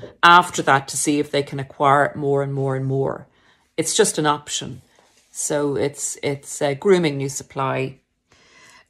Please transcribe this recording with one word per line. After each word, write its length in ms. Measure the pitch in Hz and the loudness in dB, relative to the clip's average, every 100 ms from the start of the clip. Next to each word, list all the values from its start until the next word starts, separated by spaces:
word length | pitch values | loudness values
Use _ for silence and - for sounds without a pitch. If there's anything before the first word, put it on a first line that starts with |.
| - - | -20 0
after 400 | 175 175 175 - | 6 6 6 -2
that 260 | 156 139 - | 2 2 0
to 80 | 135 | -4
see 220 | 156 147 | 0 0
if 120 | 147 | 0
they 120 | 143 | -2
can 180 | 143 139 | -4 -8
acquire 520 | 135 - 143 143 139 143 | -10 0 4 4 2 0
more 260 | 143 139 | -2 0
and 100 | 139 | -2
more 240 | 139 135 135 | -4 -2 -2
and 80 | |
more. 440 | 135 135 135 - - _ _ _ _ - | -2 -2 -2 -6 -12 _ _ _ _ -6
It's 200 | 160 - | 0 2
just 220 | 196 - | 2 2
an 80 | 151 | 0
option. 560 | 147 - - - - _ _ _ _ _ | 0 -4 -10 -8 -14 _ _ _ _ _
So 460 | - - 147 143 131 | -10 -4 -2 0 -2
it's, 420 | 143 143 - - | -4 -4 -10 -6
it's 380 | 143 143 - - | -6 -6 -10 -4
a 140 | 143 | -2
grooming 420 | 139 202 185 160 139 | 0 2 4 2 -2
new 120 | 135 | -6
supply. 720 | - - 143 131 131 131 - _ _ _ _ _ _ - - | -8 -10 -6 -4 -2 -6 -10 _ _ _ _ _ _ -20 -20